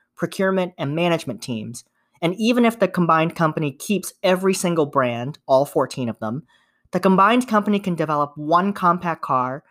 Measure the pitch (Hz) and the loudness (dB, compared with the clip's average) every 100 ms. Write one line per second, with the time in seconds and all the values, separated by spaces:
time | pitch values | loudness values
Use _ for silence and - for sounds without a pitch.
0 | _ - 170 - 190 190 180 - 143 156 | _ -8 -6 -2 0 0 -2 -4 -6 -2
1 | 175 165 143 104 - 113 113 123 - _ | 0 0 -4 -10 -8 -8 -8 -14 -18 _
2 | _ - 170 185 220 247 233 226 185 180 | _ -6 -4 0 0 2 2 2 -2 0
3 | 170 160 165 - 160 156 151 139 - 196 | 2 4 2 2 0 0 -6 -6 -4 -4
4 | - - 190 185 190 190 180 165 143 139 | -4 -4 0 2 2 0 0 0 0 2
5 | 123 117 123 151 - 135 139 156 131 - | 0 -2 -8 -10 2 2 4 0 -2 -2
6 | 120 107 110 131 - _ _ _ _ 185 | -6 -4 -6 -8 -10 _ _ _ _ 0
7 | 190 190 196 247 247 214 208 202 196 165 | 2 4 4 4 2 0 2 0 0 -2
8 | 156 147 143 - 147 170 196 196 180 180 | -2 0 -2 -4 2 2 2 0 2 2
9 | 180 165 - 131 127 139 _ | -2 -6 -2 0 0 -6 _